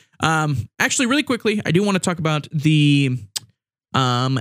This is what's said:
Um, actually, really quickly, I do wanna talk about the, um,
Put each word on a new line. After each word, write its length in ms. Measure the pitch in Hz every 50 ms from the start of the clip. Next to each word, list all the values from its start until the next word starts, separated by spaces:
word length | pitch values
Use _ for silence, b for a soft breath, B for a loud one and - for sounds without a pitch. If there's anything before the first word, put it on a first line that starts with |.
| b b b b
Um, 480 | - 156 160 156 156 151 143 123 - - _ -
actually, 280 | 147 254 - - 269
really 160 | 233 262 302 285
quickly, 380 | - 262 226 - 226 214 208 -
I 60 | - 156
do 100 | 180 208
wanna 160 | 202 196 185
talk 200 | - 196 175 165
about 300 | 160 160 156 151 143 - -
the, 640 | 156 135 156 156 151 147 147 143 143 139 131 127 123 101 - - - - _ _ _ _ _ _ _ _ _ -
um, 460 | 131 131 127 123 120 127 131 135 127